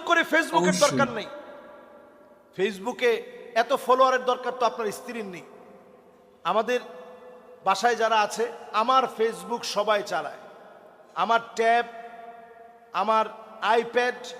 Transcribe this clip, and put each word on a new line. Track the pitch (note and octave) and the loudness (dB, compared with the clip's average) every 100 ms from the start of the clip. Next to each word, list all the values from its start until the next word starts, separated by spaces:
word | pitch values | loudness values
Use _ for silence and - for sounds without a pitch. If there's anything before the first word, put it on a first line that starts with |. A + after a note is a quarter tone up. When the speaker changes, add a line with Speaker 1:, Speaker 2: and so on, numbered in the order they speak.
Speaker 1:
করে | E4+ E4+ | 2 2
Facebook-এর | - D#4 C#4+ - F4 | 4 2 2 2 2
Speaker 2:
অবশ্যই। | - C#4+ | 4 4
Speaker 1:
দরকার | C4 C4+ | 4 0
নেই। | A3 F#3 - - - - - - - - - - - _ - | -2 -10 -14 -16 -18 -20 -20 -20 -20 -20 -20 -20 -20 _ -2
Facebook-এ | G#3 F#3+ G#3+ - B3 A3 - - - | -2 -2 -6 0 0 0 -4 -16 -4
এত | A3+ A#3 | -2 0
ফলোয়ারের | C4+ - B3+ C4 B3+ | 0 4 6 6 4
দরকার | B3+ B3 B3 A#3+ | 2 -2 -2 0
তো | |
আপনার | A3+ A3+ G#3+ | 0 0 -6
স্ত্রীর | - A#3+ A#3 | -6 -8 -10
নেই। | G3+ E3+ - - - - - - - - _ _ | -10 -12 -16 -20 -20 -20 -20 -20 -20 -20 _ _
আমাদের | E3 G3+ A3+ B3 A#3+ - - - - - - - | -2 0 0 -2 -4 -16 -18 -20 -20 -20 -20 -4
বাসায় | F#3+ F#3+ A#3 | 0 2 2
যারা | A#3 A3 A3 | 2 2 2
আছে, | G#3 G3+ A#3 - - | 2 -2 -4 -6 -4
আমার | G#3 A3+ C4 | 0 4 4
Facebook | B3 - A3+ F3+ F#3 A#3 | 2 0 -2 -2 -6 -6
সবাই | - G3 G#3 G#3 | -4 0 2 0
চালায়, | G3+ E3+ C#3+ - - - - - - - - | 0 -4 -4 -10 -18 -20 -20 -20 -20 -20 -10
আমার | D#3+ G3 A3+ A#3 | -2 2 2 0
ট্যাব, | - A3+ A#3 A#3 - - - - - - - - - - | 0 4 4 0 -8 -16 -16 -18 -20 -20 -20 -20 -20 -8
আমার | E3+ G#3 A3 G#3+ - - - F#3+ A#3 | -2 2 2 0 -6 -18 -4 2 2
iPad, | A#3 B3 B3 - - | 2 0 0 -2 -10